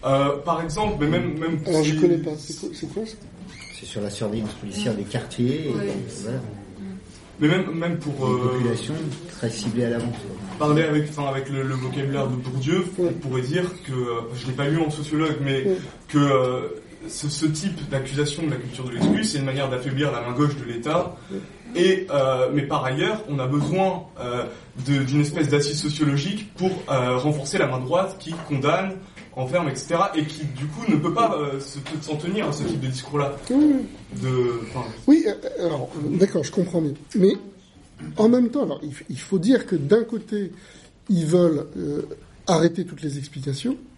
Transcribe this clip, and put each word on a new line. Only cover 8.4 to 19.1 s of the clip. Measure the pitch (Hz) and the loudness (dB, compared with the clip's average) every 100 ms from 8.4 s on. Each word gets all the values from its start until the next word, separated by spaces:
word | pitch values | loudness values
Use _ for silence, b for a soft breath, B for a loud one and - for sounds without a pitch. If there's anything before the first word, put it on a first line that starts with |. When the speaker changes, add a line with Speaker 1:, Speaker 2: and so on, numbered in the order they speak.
| 123 | 0
Speaker 3:
population | 127 120 110 123 160 156 - - | 0 0 0 -4 -6 -6 -8 -12
très | - 117 | -6 -6
ciblée | - 120 117 | -4 -4 0
à | 117 | 0
l'avance, | 117 117 | 0 -4
quoi. | - - - - - 151 | -6 -10 -10 -12 -2 4
Speaker 1:
Parler | 151 | 4
avec, | 156 151 147 | 4 2 0
enfin, | 147 139 | -2 -4
avec | 135 135 | -2 -4
le, | 135 | -4
le | 135 | -2
vocabulaire | 131 127 135 139 139 131 | -2 -4 -2 -2 0 -2
de | |
Bourdieu, | 123 127 131 135 185 180 - | -2 -4 -2 2 2 0 0
on | 175 | 0
pourrait | - 135 127 | 0 -2 -2
dire | 127 170 180 - | 0 0 -2 -6
que, | - | -6
euh, | 127 120 117 113 | -4 -2 -2 -4
je | - 135 | -8 -6
l'ai | |
pas | 127 143 | -2 2
lu | 160 | 2
en | 156 | 0
sociologue, | - 143 151 156 147 | -2 -2 0 0 0
mais | 139 135 | 0 2
Speaker 2:
Ouais. | 196 185 B B - | 2 0 B B 0
Speaker 1:
que, | 147 | 4
euh, | 143 131 127 127 - - - - 107 | 6 6 4 0 -4 -10 -14 -16 -12
ce, | - 147 | -6 -6
ce | - | 0
type | 156 151 196 170 - | 0 0 -2 -4 -4
d'accusation | 135 127 139 147 - | -4 -2 -2 -2 -2
de | 160 | -2
la | 127 | -2
culture | - - | -6 -8
de | 127 | -6
l'excuse, | - - | 2 4